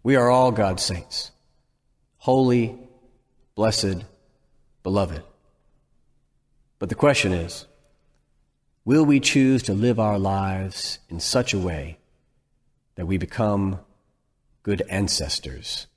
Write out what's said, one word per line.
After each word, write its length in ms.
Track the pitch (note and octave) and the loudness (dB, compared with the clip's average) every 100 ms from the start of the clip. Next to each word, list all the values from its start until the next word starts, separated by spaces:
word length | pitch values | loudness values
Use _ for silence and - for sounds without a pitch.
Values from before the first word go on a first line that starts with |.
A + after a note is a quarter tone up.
We 140 | A#2+ C3+ | 4 4
are 140 | A#2+ | 6
all 220 | B2+ B2+ | 6 4
God's 320 | A2+ G2+ F2+ | 2 0 0
saints, 480 | - F#2 - - - _ _ _ _ _ _ _ _ _ | -4 -6 -8 -10 -10 _ _ _ _ _ _ _ _ _
holy, 600 | - C3 B2+ B2 A2+ - - _ _ _ _ _ _ - | 0 2 4 2 0 -6 -20 _ _ _ _ _ _ -2
blessed, 480 | A2 - G2 F2+ - _ _ _ _ _ _ _ | 0 0 -2 -4 -10 _ _ _ _ _ _ _
beloved. 400 | F#2 G2 F2+ D#2 - _ _ _ _ _ _ _ _ _ _ _ _ _ _ _ | -2 -2 -2 -6 -14 _ _ _ _ _ _ _ _ _ _ _ _ _ _ _
But 120 | G2 | -10
the 60 | - | 2
question 360 | D3 C3+ G2 | 2 4 0
is, 340 | F2+ E2 - - _ _ _ _ _ _ _ _ _ _ _ | -2 -4 -12 -18 _ _ _ _ _ _ _ _ _ _ _
will 220 | A2 D3 D3 | 0 4 4
we 160 | C#3 | 4
choose 420 | - C#3+ C3 C3 | 4 4 4 2
to 100 | - | 0
live 240 | G2 A#2+ A2+ | 0 2 2
our 220 | G#2+ G#2 | 0 0
lives 800 | F#2+ G2 G2 F#2+ F#2+ - - - _ | 0 0 -2 -4 -8 -8 -10 -12 _
in 120 | E2+ | -8
such 320 | - B2+ A#2+ | -2 -2 0
a 60 | G2+ | -2
way 380 | F2+ D#2 D2 D#2+ _ _ _ _ _ _ _ _ _ - | -2 -6 -10 -16 _ _ _ _ _ _ _ _ _ -10
that 100 | F2 | -4
we 120 | F#2+ | -2
become 640 | F2 - G#2+ G2+ G2 F#2+ _ _ _ _ _ _ _ _ | -2 -2 0 0 -2 -4 _ _ _ _ _ _ _ _
good 200 | - G2+ - | -4 -4 -2
ancestors 1000 | G2 G2 - D2 - C2+ C2 - - - | -2 -2 -2 -4 -6 -8 -14 -10 -12 -12